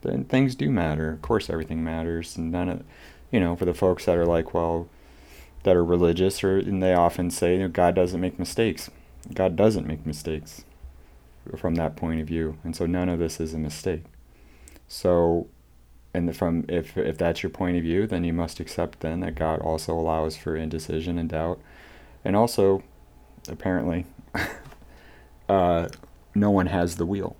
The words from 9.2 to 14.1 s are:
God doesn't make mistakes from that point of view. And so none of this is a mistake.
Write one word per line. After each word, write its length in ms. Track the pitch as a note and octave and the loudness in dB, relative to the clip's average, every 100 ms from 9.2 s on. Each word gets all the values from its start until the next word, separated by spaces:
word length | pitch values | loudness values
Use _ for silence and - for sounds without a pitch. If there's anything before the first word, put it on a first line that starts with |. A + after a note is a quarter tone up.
| - - | -14 0
God 200 | F#2 E2+ | 0 6
doesn't 300 | G#2+ G#2+ - | 4 4 -2
make 180 | D#2 D#2 | -6 -6
mistakes 580 | D2+ - D#2 D2+ - - - - - - - - - - D#2 | -8 -6 -6 -8 -20 -20 -20 -20 -20 -20 -20 -20 -20 -14 -6
from 180 | F2+ E2 | -2 0
that 200 | D#2+ D#2 | -2 -4
point 260 | E2 D#2+ | -4 -4
of 60 | D#2 | -4
view. 300 | E2 D#2+ D#2 | -4 -4 -6
And 120 | E2 D#2+ | -10 -4
so 100 | E2+ | -2
none 240 | F2+ F2+ | 0 0
of 100 | E2+ | 0
this 200 | E2 - | -2 -2
is 140 | D#2+ | -6
a 40 | D#2+ | -4
mistake. 460 | D#2 D2+ - D#2 D#2+ | -6 -4 -4 -6 -8